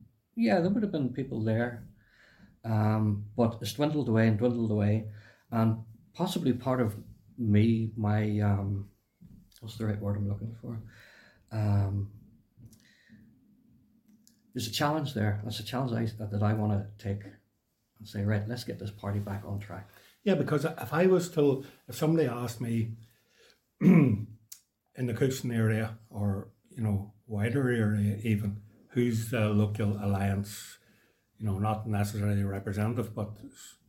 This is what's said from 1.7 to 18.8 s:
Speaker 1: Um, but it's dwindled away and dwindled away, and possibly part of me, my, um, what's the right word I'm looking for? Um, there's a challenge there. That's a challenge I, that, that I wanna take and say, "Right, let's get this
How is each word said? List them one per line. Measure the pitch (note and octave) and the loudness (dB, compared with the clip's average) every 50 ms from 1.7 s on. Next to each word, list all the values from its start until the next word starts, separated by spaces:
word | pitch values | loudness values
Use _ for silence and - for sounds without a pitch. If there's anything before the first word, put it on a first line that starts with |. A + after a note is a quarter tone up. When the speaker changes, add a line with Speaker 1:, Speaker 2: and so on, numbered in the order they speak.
| A#2 A2+ - - - - _ _ _ _ - - - - - - _ _ - | -4 -8 -14 -18 -20 -20 _ _ _ _ -20 -20 -20 -20 -20 -20 _ _ -6
Speaker 1:
Um, | A2+ A2+ G#2+ G#2+ G#2+ G#2+ A2 G#2+ G#2+ G2+ G2+ G#2 - - - | -2 0 2 2 2 2 2 2 2 0 0 -4 -4 0 2
but | A#2 A2+ A2 - | 2 2 0 -2
it's | A2 G#2 - | -6 -8 -2
dwindled | - D3 D3+ D#3 D3+ B2 A#2 | -2 0 0 0 0 0 2
away | A2 A2 A2+ A2+ | 4 4 6 6
and | G#2+ G2+ | 4 4
dwindled | A#2 B2 A#2+ A#2 A2+ G#2 | 2 2 2 2 0 0
away, | G#2+ G#2 G2+ G#2 G#2 G#2+ G#2+ - - - - - - _ _ _ | 2 2 4 4 2 2 0 -4 -10 -16 -20 -20 -20 _ _ _
and | A#2 A2+ A2+ A2+ A2 - - - - - - _ _ | 0 2 2 2 2 0 -4 -12 -20 -20 -20 _ _
possibly | - F3 F#3 - - D3+ C3 | -4 -4 -2 -2 0 0 0
part | B2 - - C3 C3 B2+ | 0 0 0 -2 0 0
of | A#2+ G#2+ G2+ G#2 - - - - _ - - - | 0 0 -2 -6 -12 -18 -20 -20 _ -18 -10 -4
me, | A#2+ G#2+ G#2 G#2 G#2+ A#2 A2+ A2+ A2+ A2 A2 | 2 4 6 6 6 6 4 2 0 -4 -4
my, | A2+ G#2+ G#2 G#2+ G#2+ G#2+ G#2+ G#2 G#2 | -2 -2 0 0 2 0 0 0 0
um, | G#2 G2+ G2 G2 G2+ G2 G2+ G2+ G2+ - - _ _ _ _ _ - - - - - - _ - | 2 2 2 2 0 -2 -4 -4 -6 -10 -16 _ _ _ _ _ -20 -20 -20 -20 -20 -20 _ -18
what's | A#2 G#2+ - - | -18 -16 -10 -6
the | A2 | -4
right | G#2+ G#2 G2+ | -4 -2 -2
word | G2+ G2+ G2+ G2+ | -2 -4 -2 -2
I'm | G2+ G2+ | -2 -4
looking | G#2 G2+ G#2+ A2+ A2+ - | -4 -4 -6 -10 -12 -12
for? | - - A#2 A2 - - - - - - - - - - _ _ _ _ A2 | -12 -12 -10 -12 -12 -14 -20 -20 -20 -20 -20 -20 -20 -20 _ _ _ _ -4
Um, | G#2+ G#2+ G#2 G2+ G2+ G2 G2 G2 G2+ G2+ G2+ - - - - - - _ _ _ - - - - - _ _ _ _ _ _ - - - - _ _ _ _ _ _ _ _ _ _ _ _ _ _ _ _ _ _ _ - _ _ _ _ - | -2 0 2 2 2 2 0 -2 -4 -4 -6 -10 -16 -20 -20 -20 -20 _ _ _ -20 -20 -20 -20 -20 _ _ _ _ _ _ -20 -20 -20 -20 _ _ _ _ _ _ _ _ _ _ _ _ _ _ _ _ _ _ _ -20 _ _ _ _ -8
there's | B2+ G#2+ G#2+ | -8 -6 -6
a | |
challenge | - - D#3 D3 D3+ D#3+ C#3+ - - | -2 0 0 0 0 0 -2 -2 -2
there. | G#2+ G#2+ G#2+ G2+ G#2 G#2+ | 0 0 0 0 -2 -4
That's | A2 G#2 - | -6 -8 -8
a | G#2 | -8
challenge | - - B2+ C3+ B2 A2+ | -6 -4 -4 -2 -2 -2
I, | A2+ A#2 A2+ - - | -2 -2 -4 -4 -6
that, | A2 G2+ | -6 -6
that | G#2 G#2 G#2 | -2 0 2
I | G#2 A2 | 2 2
wanna | A2 G#2+ G#2+ G#2 G2 G#2 - - - | 2 2 0 0 0 -2 -6 -10 -10
take | - G2+ G2+ G#2 - - - - _ _ _ _ _ _ _ _ _ _ _ - | -8 -6 -6 -6 -8 -12 -18 -20 _ _ _ _ _ _ _ _ _ _ _ -20
and | G#2+ G2+ | -18 -10
say, | - G#2+ G2+ | -6 -4 -2
"Right, | G2+ G#2+ G2+ G2+ A2 | 0 0 0 -2 -4
let's | A#2+ B2 - | -6 -8 -8
get | - - | -10 -10
this | - | -8